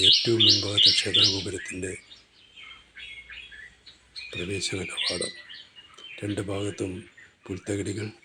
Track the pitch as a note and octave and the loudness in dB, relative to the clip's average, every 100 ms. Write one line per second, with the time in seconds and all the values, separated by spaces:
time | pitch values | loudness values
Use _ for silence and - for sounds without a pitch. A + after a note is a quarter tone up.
0 | - - A#2+ A2+ - G2+ - G#2 - - | 6 6 4 6 6 6 4 4 6 6
1 | G#2+ F#2+ F#2+ F#2+ F#2 F#2+ - F#2 F#2 F2+ | 4 4 4 4 -2 -6 -8 -6 -6 -8
2 | - - _ _ - - - - - - | -14 -20 _ _ -20 -20 -20 -20 -20 -18
3 | - C6+ C6+ - - G5+ - - - - | -16 -14 -16 -16 -16 -16 -18 -20 -20 -20
4 | _ - - - F2+ G2 - F#2+ F2 - | _ -16 -10 -6 -4 -4 -4 -4 -4 -4
5 | - F2+ - - - - - - - - | -2 -2 -4 -8 -16 -18 -20 -20 -20 -20
6 | - - G#2 G2+ G2 G2 G2+ F#2 G2 F2+ | -18 -8 -4 -4 -4 -4 -4 -4 -4 -6
7 | - - - _ - F#2 - G2+ G2 G2+ | -12 -20 -20 _ -10 -8 -4 -4 -2 -4
8 | G#2+ - | -6 -8